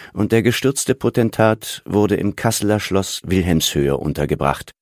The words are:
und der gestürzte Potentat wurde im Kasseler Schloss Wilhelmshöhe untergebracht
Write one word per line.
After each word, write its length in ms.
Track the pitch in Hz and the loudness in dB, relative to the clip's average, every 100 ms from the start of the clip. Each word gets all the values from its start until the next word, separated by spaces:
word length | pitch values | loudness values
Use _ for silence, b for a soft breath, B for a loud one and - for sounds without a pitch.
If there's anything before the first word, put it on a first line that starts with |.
| B | B
und 180 | - 107 | -4 0
der 120 | 113 | 2
gestürzte 500 | 107 - 131 - - | 2 2 0 0 -2
Potentat 880 | - 117 123 113 - 110 110 - - | -2 0 0 0 2 2 2 -4 -14
wurde 300 | - 101 104 | -2 2 2
im 220 | 101 101 98 | 2 -2 -2
Kasseler 440 | 113 - 104 107 | -2 0 0 0
Schloss 440 | - 95 95 - - | 0 -2 -2 -8 -2
Wilhelmshöhe 720 | 92 87 82 - 78 69 69 | 0 2 2 2 0 0 0
untergebracht 720 | 76 73 71 71 71 69 - _ | -4 -4 -2 0 0 -2 -8 _